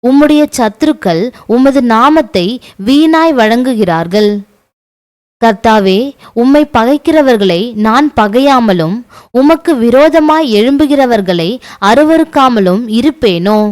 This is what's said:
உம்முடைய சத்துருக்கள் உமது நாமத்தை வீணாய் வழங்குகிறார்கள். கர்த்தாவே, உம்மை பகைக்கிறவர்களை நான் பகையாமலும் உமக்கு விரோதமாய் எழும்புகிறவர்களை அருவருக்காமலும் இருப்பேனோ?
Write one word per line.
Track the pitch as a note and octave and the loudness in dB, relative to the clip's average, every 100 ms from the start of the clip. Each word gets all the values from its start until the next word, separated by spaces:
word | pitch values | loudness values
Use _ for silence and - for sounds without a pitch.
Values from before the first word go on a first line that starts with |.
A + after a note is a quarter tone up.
உம்முடைய | A#3+ C#4 D4+ D4+ D4+ | 2 2 2 2 0
சத்துருக்கள் | - A3 G#3 D#4 D#4 F#3+ E3 A#3 - - | -2 -4 -2 -4 -2 -4 -4 -4 -10 -4
உமது | A3+ C4+ C4+ | 0 2 0
நாமத்தை | B3 A3+ C4 D#4 A#3+ F#3+ F3 B3 - - | 0 2 2 0 -2 -4 -4 -6 -14 -10
வீணாய் | G3 C#4 D#4+ D#4+ E4 | -2 2 2 2 0
வழங்குகிறார்கள். | C#4 G#3+ A#3 B3+ A#3 F#3+ E3 E3+ G3 G#3 G#3 G3+ _ _ _ _ _ _ _ _ _ | 0 0 0 -2 -2 -2 -2 -2 0 0 -2 -10 _ _ _ _ _ _ _ _ _
கர்த்தாவே, | A3+ G#3 A#3 A3 F#3+ F#3+ C4+ - - | -2 0 0 0 0 -2 -4 -10 -12
உம்மை | - B3 D4 D4 | -2 2 2 0
பகைக்கிறவர்களை | A#3 A3+ D4 - D#4 C4+ A#3 G3 E3+ A#3 A3 | -2 -2 -2 0 0 2 0 0 -2 -4 -4
நான் | G#3+ A#3 D4+ | -2 0 0
பகையாமலும் | - G#3+ A3 C#4 B3+ A3+ F#3 D#3+ G#3+ B3 - - | 0 -2 0 2 2 0 0 -2 -6 -10 -20 -6
உமக்கு | A#3+ C#4 D#4+ E4+ C#4+ | 0 2 0 0 -2
விரோதமாய் | A#3 B3+ D#4 D#4+ D4+ D#4 D#4 | 2 2 4 2 0 0 0
எழும்புகிறவர்களை | G#3 A#3 C#4 D4 C#4+ C4 A#3 F#3 F3 E3 B3 - - | 0 0 0 0 2 0 -2 -2 -4 -4 -6 -14 -6
அருவருக்காமலும் | G3 A#3+ D4+ D#4+ D#4+ D4+ C4 A3+ F#3+ F#3 A#3+ | 0 2 2 2 0 0 0 0 0 -2 -2
இருப்பேனோ? | A3 C4+ - A#3 F3 F#3 G#3+ G#3+ | -2 -2 -2 -2 -2 0 0 -2